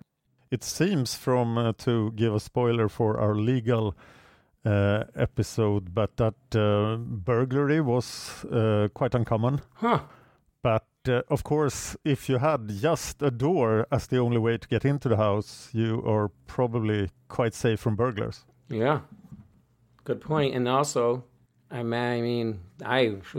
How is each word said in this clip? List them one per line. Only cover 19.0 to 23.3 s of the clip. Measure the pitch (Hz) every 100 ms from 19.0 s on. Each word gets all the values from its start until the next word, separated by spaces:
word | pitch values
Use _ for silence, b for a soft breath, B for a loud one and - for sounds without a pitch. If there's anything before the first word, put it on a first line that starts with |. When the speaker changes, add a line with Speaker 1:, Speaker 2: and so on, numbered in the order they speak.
| - - - - - _ _ _ _ _
Speaker 2:
Good | - -
point. | - 151 139 127
And | 123
also, | 131 143 127 120 127 - _ _ _ _
I | 123
ma-, | 117 117
I | 120 120
mean, | 120 120 113 101 - -
I | 107 127 117 98 -